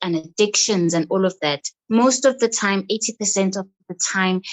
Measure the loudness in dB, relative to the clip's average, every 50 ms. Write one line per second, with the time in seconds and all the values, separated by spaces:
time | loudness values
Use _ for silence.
0 | -4 -4 -2 -4 -4 -6 0 0 0 2 2 0 0 2 2 2 2 2 2 0
1 | -2 0 0 0 0 0 -2 -2 -4 -4 -4 -4 -6 -12 -14 _ _ _ 2 4
2 | 4 4 2 4 2 2 2 2 0 0 0 0 -2 0 0 -2 -2 -2 -4 -4
3 | -4 -6 -6 -4 -4 -2 0 0 0 0 -2 -4 -8 -10 _ _ _ _ -8 -6
4 | -6 -4 -2 0 0 0 0 -2 -4 -8